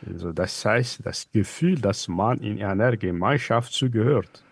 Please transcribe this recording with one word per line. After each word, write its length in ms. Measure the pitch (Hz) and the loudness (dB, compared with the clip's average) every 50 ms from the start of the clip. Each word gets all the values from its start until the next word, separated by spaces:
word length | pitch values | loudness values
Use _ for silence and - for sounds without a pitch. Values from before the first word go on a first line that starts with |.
| - | -12
Also 260 | - 92 85 85 87 | -10 -10 -8 -8 -8
das 340 | 82 80 92 95 - - - | -2 -2 -2 -2 -2 -4 0
heißt, 400 | 110 107 120 127 120 - - - | 2 2 2 2 0 -4 -10 -10
das 260 | - - - - _ | -10 -8 -10 -10 _
Gefühl, 480 | _ 113 101 - - - - 175 190 160 | _ 2 2 2 -2 0 2 2 2 2
dass 280 | 117 101 98 - - | 2 0 0 -2 -2
man 320 | - 87 85 98 110 127 120 | -6 -2 0 2 2 2 0
in 240 | - 107 104 110 101 | -2 -4 -6 -4 -4
einer 340 | 101 98 98 107 123 123 | -2 0 2 2 2 2
Gemeinschaft 760 | 104 98 110 90 87 87 101 139 147 - - 127 117 120 - - | 2 0 -2 -2 0 2 2 2 2 0 2 0 0 0 0 -4
zugehört. 680 | - - 131 120 113 107 123 147 123 95 - _ - _ _ | -2 0 0 2 2 2 4 4 2 2 -2 _ -20 _ _